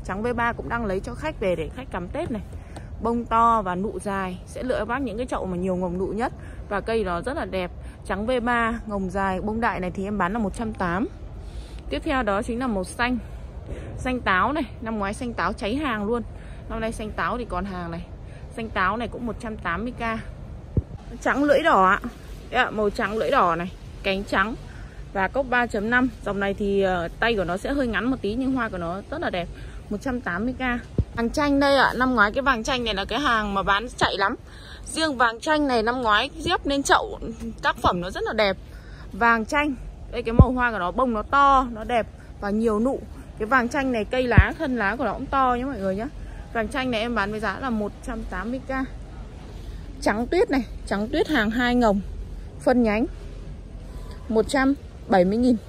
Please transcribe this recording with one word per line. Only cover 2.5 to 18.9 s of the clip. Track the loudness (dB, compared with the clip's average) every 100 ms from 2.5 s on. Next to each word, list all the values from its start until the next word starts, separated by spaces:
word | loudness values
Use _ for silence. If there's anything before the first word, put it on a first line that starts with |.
| -14 -14 -14 -12 -4
Bông | -2 -2
to | 2 4 6 4
và | 2
nụ | -2 -2 -4
dài. | -4 -4 -4 -8 -10
Sẽ | -6
lựa | -2 -2
bác | 0 -2
những | -2 -4
cái | -4
chậu | -4 -2
mà | -2
nhiều | 0 0
ngồng | -2 -2
nụ | -2
nhất. | -2 -4 -4 -12 -12 -4
Và | -4
cây | 0 0
nó | 0 -2
rất | -2 -4
là |
đẹp. | -4 -4 -4 -8 -14 -12 -4
Trắng | -2 0
V | 0
ba, | 2 2 2 -2 -4
ngồng | -2 -2
dài, | 0 0 0
bông | -2 0
đại | 0 0
này | -4
thì | -4
em | -4 0
bán | 0
là | 0
một | -2
trăm | -2 -6
tám. | -2 0 0 -2 -6 -12 -12 -10 -12 -10 -12 -6
Tiếp | -4
theo | 0 0
đó | 2 0
chính | 0 -2
là | 0
màu | 0
xanh. | -2 -2 0 0 -4 -10 -12 -12 -10 -10 -8 -4
Xanh | -2 0
táo | 2 4 4
này, | 0 -4 -6
năm | -6 -2
ngoái | -2
xanh | -2 -6
táo | -2 -2
cháy | 0 -2
hàng | -2 -2 -2
luôn. | 0 -2 -4 -12 -14 -14 -8
Năm | -4
nay | -4
xanh | -4 -6
táo | -2 -2 -2
thì | -4
còn | -4
hàng | -4 -6 -6
này. | -8 -10 -12 -14 -14 -12 -8
Xanh | -4
táo | 2 2